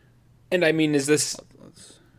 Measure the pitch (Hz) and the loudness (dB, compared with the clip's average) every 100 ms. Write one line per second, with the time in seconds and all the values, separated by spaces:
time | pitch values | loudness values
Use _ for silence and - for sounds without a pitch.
0 | _ _ _ _ - 180 160 160 156 147 | _ _ _ _ -4 0 2 2 2 0
1 | 139 147 - - - - - - - - | 2 0 -2 -8 -16 -20 -20 -20 -20 -20
2 | _ | _